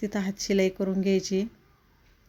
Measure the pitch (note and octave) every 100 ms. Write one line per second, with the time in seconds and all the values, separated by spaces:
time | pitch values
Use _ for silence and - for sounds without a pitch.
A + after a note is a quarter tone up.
0 | G#3 G#3 F#3+ G3 - G3 F#3+ F#3 F#3+ F#3+
1 | F#3+ F#3+ F#3 F#3+ A3+ - _ _ _ _
2 | _ _